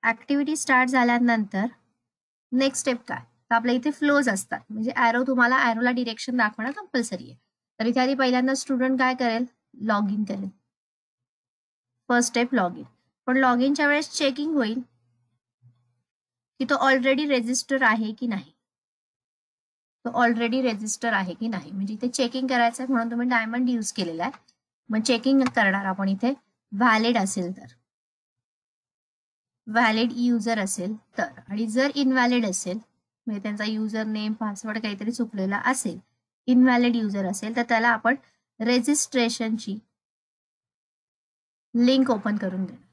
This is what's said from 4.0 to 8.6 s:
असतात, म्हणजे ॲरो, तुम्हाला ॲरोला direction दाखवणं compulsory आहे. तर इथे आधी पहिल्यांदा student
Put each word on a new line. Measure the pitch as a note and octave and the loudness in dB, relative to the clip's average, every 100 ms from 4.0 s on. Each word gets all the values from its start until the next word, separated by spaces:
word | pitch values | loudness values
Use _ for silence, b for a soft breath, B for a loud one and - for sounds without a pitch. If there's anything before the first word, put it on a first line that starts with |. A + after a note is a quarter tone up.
| D4 C#4+ B3+ | 2 4 2
असतात, | G3 - - - | -2 -4 -10 -10
म्हणजे | G#3+ A3 - | -6 -4 0
ॲरो, | A#3+ A#3+ | 2 2
तुम्हाला | B3+ B3+ B3 B3+ | 0 2 4 4
ॲरोला | B3 A3+ B3 | 2 2 0
direction | B3 A#3+ A3 - B3 | 0 -4 -6 -4 0
दाखवणं | B3 B3 A3+ | 0 0 -8
compulsory | C#4+ G4 C4 A3+ F#3 | -8 -4 -4 -2 -6
आहे. | - - _ _ _ _ | -12 -20 _ _ _ _
तर | A3 | 0
इथे | B3 | 2
आधी | B3+ C4+ | 2 2
पहिल्यांदा | C4 B3+ B3+ | 2 2 2
student | C4+ | 0